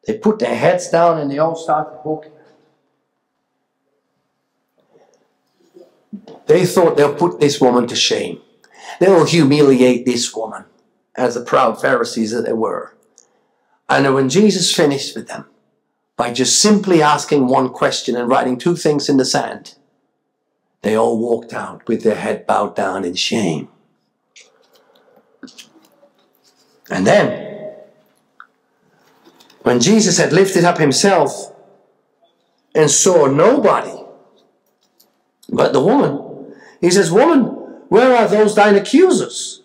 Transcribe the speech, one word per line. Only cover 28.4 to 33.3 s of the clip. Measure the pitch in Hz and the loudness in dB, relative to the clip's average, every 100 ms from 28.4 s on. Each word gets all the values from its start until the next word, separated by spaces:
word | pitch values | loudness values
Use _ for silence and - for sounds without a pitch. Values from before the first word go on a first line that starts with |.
| - _ _ _ _ _ _ _ _ _ _ _ | -20 _ _ _ _ _ _ _ _ _ _ _
when | - 123 | 0 0
Jesus | 123 220 185 - | 2 2 2 0
had | 143 | 2
lifted | 156 190 180 | 2 2 4
up | 175 175 | 2 2
himself | 151 131 202 185 139 - - - _ _ _ _ _ _ _ _ _ _ _ - | 0 2 2 2 0 -4 -16 -20 _ _ _ _ _ _ _ _ _ _ _ 0
and | 151 | 2
saw | - 196 175 | 2 2 4
nobody | 139 | 2